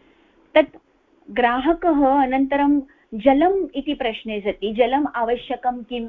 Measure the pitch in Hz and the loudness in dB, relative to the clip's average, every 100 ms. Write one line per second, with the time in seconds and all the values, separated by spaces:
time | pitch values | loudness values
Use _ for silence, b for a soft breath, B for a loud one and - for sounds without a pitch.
0 | b b b b _ 311 294 - _ _ | b b b b _ 2 2 -2 _ _
1 | _ _ - 208 240 254 277 339 349 285 | _ _ -10 -2 0 0 0 0 2 2
2 | 269 277 254 269 269 285 285 285 269 b | 4 2 2 0 0 0 2 2 -2 b
3 | b 220 269 277 359 392 294 277 294 277 | b 0 2 4 4 2 -2 -6 -6 -4
4 | 247 220 220 208 202 185 202 220 233 277 | -4 -6 -8 -6 -6 -4 -4 0 2 2
5 | 277 240 226 240 - 240 247 247 226 240 | -2 -4 -2 -4 -6 -6 -6 -6 -8 -10